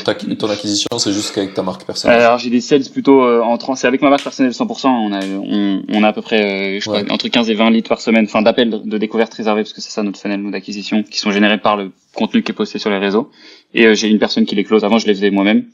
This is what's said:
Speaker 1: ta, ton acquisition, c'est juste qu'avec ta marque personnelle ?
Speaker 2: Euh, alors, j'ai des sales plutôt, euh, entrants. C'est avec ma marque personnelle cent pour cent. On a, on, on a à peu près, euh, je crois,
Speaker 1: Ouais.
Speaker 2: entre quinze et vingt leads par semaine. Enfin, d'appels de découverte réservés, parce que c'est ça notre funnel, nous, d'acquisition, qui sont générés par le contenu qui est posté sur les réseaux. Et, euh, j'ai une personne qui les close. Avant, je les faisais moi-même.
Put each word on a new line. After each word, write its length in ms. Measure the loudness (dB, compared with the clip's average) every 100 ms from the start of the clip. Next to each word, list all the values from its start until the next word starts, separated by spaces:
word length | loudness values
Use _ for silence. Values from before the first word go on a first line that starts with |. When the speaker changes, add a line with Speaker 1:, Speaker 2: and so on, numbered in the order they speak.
Speaker 1:
ta, 100 | -4
ton 360 | -4 -4 -4 -4
acquisition, 380 | -4 -4 -4 -2 -2
c'est 140 | -2
juste 200 | -2 -4
qu'avec 220 | -4 -4
ta 80 | -4
marque 220 | -6 -6
personnelle ? 340 | -10 -4 2 4
Speaker 2:
Euh, 60 | 4
alors, 120 | 2
j'ai 100 | 0
des 100 | -2
sales 220 | 2 0 0
plutôt, 300 | -2 4 6
euh, 180 | 6 2
entrants. 360 | 2 -2 -4 -2
C'est 100 | 0
avec 160 | 2
ma 80 | 4
marque 140 | 2
personnelle 280 | 0 -2 0
cent 140 | 0 -4
pour 140 | -2
cent. 120 | 0
On 200 | 0 0
a, 120 | -4
on, 600 | -4 -6 -4 -2 0 -2 -2
on 140 | 2
a 60 | 2
à 40 |
peu 100 | 0
près, 520 | 0 0 2 0 -4 -4
euh, 40 |
je 40 | -4
crois, 120 | -4
Speaker 1:
Ouais. 80 | -4
Speaker 2:
entre 160 | -4 -2
quinze 200 | 0 0
et 60 |
vingt 160 | 2 2
leads 180 | 2 0
par 120 | -2
semaine. 240 | 2 2
Enfin, 180 | 2 2
d'appels 260 | 2 2 0 -2
de 140 | -4 -4
découverte 340 | -2 -2 -2
réservés, 300 | -2 -2 -2
parce 100 | -2
que 80 | -8
c'est 120 | -12
ça 100 | -6
notre 160 | -6 -6
funnel, 220 | -6 -6
nous, 80 | -6
d'acquisition, 540 | -8 -8 -10 -4 -2
qui 160 | -2 -4
sont 100 | -2
générés 280 | 2 2 2
par 180 | 0 0
le 160 | -2 -12 _ -6
contenu 260 | -2 0
qui 80 | -2
est 40 |
posté 260 | -4 -6 -4
sur 100 | -4
les 80 | -2
réseaux. 320 | 0 0 -2 _ -20 -20 _
Et, 120 | 2 4
euh, 80 |
j'ai 140 | 4 4
une 100 | 2
personne 260 | 2 0
qui 120 | 0 0
les 80 |
close. 200 | 2 2
Avant, 140 | 4 2
je 80 | 2
les 80 |
faisais 160 | 0 2
moi-même. 360 | 2 2 2 0